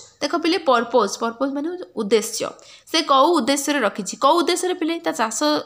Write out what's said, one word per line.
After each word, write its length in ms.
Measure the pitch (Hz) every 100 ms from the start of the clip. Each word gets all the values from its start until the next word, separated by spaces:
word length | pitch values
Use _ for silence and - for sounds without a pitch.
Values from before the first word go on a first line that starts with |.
| - _
ଦେଖ 160 | 294 349
ପିଲେ, 220 | 330 370
ପର୍ପୋଜ୍, 600 | 330 233 233 254 202 -
ପର୍ପୋଜ୍ 340 | 233 226 277
ମାନେ 160 | 277 311
ହେଉଛି 160 | 359 - -
ଉଦ୍ଦେଶ୍ୟ। 500 | 202 220 214 - - - - - -
ସେ 160 | 320
କେଉଁ 260 | 302 269 294 339
ଉଦ୍ଦେଶ୍ୟରେ 420 | 247 285 294 285
ରଖିଛି? 380 | 208 - 190 -
କେଉଁ 180 | 277
ଉଦ୍ଦେଶ୍ୟରେ 400 | 339 330 349 359
ପିଲେ? 240 | 359 320 330
ତା 140 | 330
ଚାଷ, 300 | 311 220 - 302 302